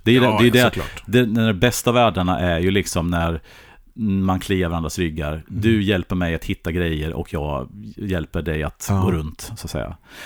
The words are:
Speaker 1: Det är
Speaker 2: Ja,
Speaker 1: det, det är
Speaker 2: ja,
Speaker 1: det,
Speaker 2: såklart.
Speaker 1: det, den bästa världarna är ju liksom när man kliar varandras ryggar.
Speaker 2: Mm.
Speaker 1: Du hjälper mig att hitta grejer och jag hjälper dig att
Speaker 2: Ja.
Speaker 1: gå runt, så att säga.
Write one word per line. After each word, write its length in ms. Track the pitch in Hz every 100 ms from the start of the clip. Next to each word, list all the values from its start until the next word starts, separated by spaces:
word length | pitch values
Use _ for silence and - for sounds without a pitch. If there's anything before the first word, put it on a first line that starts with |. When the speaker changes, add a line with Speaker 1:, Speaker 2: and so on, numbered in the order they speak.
Speaker 1:
Det 140 | 110 123
är 40 |
Speaker 2:
Ja, 180 | 123 107
Speaker 1:
det, 80 | 120
det 100 | 123
är 40 |
Speaker 2:
ja, 60 | 120
Speaker 1:
det, 60 | -
Speaker 2:
såklart. 280 | 78 - -
Speaker 1:
det, 200 | 113 120
den 340 | 113 113 95
bästa 320 | 123 - -
världarna 480 | 120 117 90 90 90
är 200 | 90 82
ju 120 | 90
liksom 380 | 98 90 - 85
när 320 | 85 82 82 - - - - _ - 107 98
man 160 | 95 92
kliar 300 | - 95 87
varandras 300 | 85 78 -
ryggar. 320 | 85 78 76
Speaker 2:
Mm. 100 | 78 -
Speaker 1:
Du 360 | 98 110 113
hjälper 320 | 95 90 87 92
mig 200 | 87 80
att 100 | -
hitta 260 | 95 -
grejer 420 | 85 85 78 76
och 200 | 82 78
jag 360 | 80 73 69 65 101 107 -
hjälper 440 | 101 92 76 87
dig 220 | 80 78
att 240 | 73 - -
Speaker 2:
Ja. 120 | 98
Speaker 1:
gå 100 | 95
runt, 300 | 85 78 80
så 240 | - 113 -
att 60 |
säga. 260 | 71 53 85 _ -